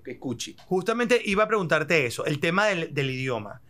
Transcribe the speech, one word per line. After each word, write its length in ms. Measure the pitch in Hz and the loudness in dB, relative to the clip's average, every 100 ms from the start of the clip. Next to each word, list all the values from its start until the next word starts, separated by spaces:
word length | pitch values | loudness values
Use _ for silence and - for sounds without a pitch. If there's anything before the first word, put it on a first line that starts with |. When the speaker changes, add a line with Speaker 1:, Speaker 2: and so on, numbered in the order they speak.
| - | -12
Speaker 1:
es 120 | - | -12
cuchi. 380 | 131 113 - - - | -8 -8 -8 -14 -4
Speaker 2:
Justamente 540 | 185 180 226 233 240 226 | -2 0 0 2 2 2
iba 180 | 196 | 2
a 40 | 214 | 2
preguntarte 580 | 220 165 156 147 165 123 | 2 2 0 4 2 2
eso, 200 | - 127 | 0 -2
el 140 | 143 | 0
tema 280 | 165 185 214 | 0 2 2
del, 260 | 180 160 | 0 -2
del 160 | 143 135 | -2 -2
idioma. 520 | 127 131 113 104 - - | -2 -4 -4 -6 -14 -14